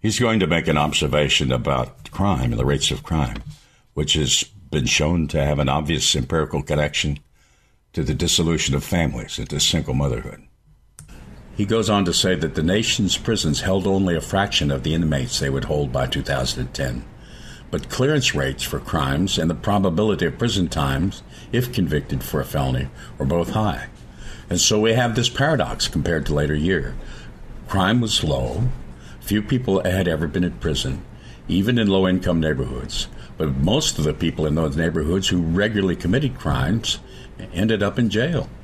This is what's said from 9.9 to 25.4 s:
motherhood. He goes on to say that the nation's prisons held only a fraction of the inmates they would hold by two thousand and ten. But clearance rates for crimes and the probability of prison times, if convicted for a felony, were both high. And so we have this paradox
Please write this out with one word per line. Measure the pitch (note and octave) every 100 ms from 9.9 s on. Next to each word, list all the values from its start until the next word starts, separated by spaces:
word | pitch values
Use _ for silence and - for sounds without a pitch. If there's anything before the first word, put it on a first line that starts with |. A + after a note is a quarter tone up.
motherhood. | C2 C#2 A1+ - - - _ _ - _ - - - - - - -
He | G2+
goes | A2+ G#2
on | G#2
to | F2+
say | E2 F#2+ F2+
that | D#2
the | -
nation's | D#2+ G2+ A2 - G2 -
prisons | - A2 D#2+ C#2+
held | - F#2+
only | F#2+ G2 F#2+
a | E2
fraction | - F#2+ G2+ - C#2+
of | C#2
the | C#2+
inmates | D#2+ E2 C#2+ B1 -
they | C#2+
would | C2+
hold | C2 D2+ C#2+
by | B1+ C2
two | -
thousand | C#2 C#2 B1+ - B1+
and |
ten. | - C2+ B1 - - - - - - -
But | E2 -
clearance | - C3 D3+ B2
rates | C#2+ C2+ C2+
for | - C2
crimes | - E2 C#2 C#2 F#2+ -
and | E2+
the |
probability | D#2+ - G2+ F#2+ E2 G#2+ F2+ E2+
of | C#2+
prison | A#2+ G#2 E2+
times, | E2+ C#2+ C2+ F#2 - - - -
if | A#2 B2
convicted | - E2 D2 - C2
for | - D2+
a |
felony, | B1+ D2 C2 B1+ C2 - - -
were | C2+
both | E2+ E2+
high. | A2 G#2+ D2+ - - - - - - -
And | F2+
so | - G#2+
we | A2
have | A2+ A#2+
this | A2+ A#2+
paradox | -